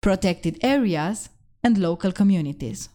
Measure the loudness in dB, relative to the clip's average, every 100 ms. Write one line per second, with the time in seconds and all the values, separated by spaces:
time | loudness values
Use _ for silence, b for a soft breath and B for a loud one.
0 | 2 2 0 0 -4 -2 0 2 2 0
1 | -2 -6 -10 _ _ _ 2 2 2 0
2 | -2 2 2 2 -2 -8 -10 -10 -14